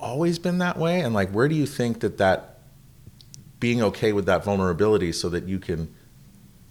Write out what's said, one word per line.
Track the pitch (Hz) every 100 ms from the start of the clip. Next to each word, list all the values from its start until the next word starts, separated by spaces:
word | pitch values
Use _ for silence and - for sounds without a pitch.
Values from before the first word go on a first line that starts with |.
always | 107 135 175 170
been | 180 180
that | 180 -
way? | 165 180
And, | 131
like, | 107 95
where | 101 143
do |
you | 160 131
think | - 120 113
that, | 107 -
that | 95 90 - - - - - - - - - - - -
being | 120 120
okay | 120 - 110
with | 104 98
that | 87
vulnerability | 101 101 92 82 104 107 87
so | 82 92
that | 85
you | 92 95
can | - 80 80 - - - - - - - -